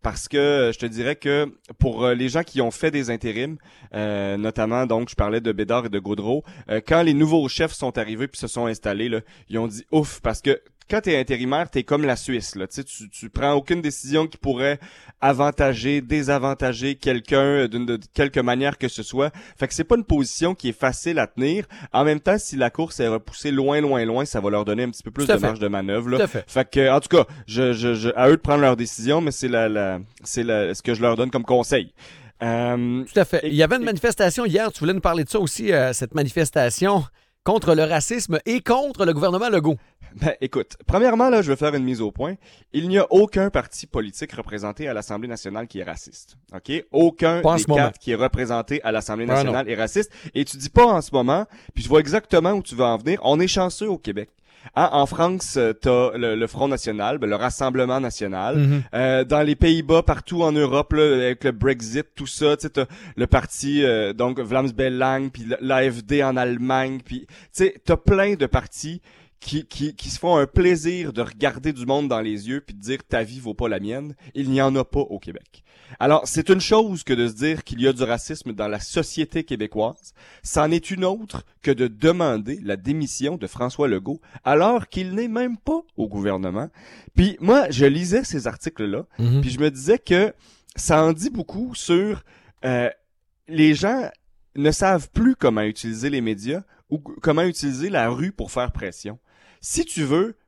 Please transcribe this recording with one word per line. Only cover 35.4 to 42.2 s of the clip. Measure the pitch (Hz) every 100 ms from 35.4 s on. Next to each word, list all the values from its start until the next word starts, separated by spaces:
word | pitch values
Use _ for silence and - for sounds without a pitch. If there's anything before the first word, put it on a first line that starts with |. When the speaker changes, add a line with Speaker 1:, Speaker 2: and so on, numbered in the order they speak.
| 170 - 220
Speaker 2:
euh, | 160 127
cette | 123 127 156
manifestation | 135 165 151 156 123 - 190 196 143 _ _ _
contre | - 220 -
le | 160
racisme | 156 160 - 240 - 160
et | - 240
contre | - 240 285 247 185
le |
gouvernement | 151 180 180 240
Legault. | 190 151 139 _ _ - 104
Speaker 1:
Ben, | 151 -
écoute, | 131 131 - - -
premièrement, | 190 247 226 254
là, | 233
je | 160
veux | 135
faire | 151
une | 147
mise | 127 120
au | 107
point. | -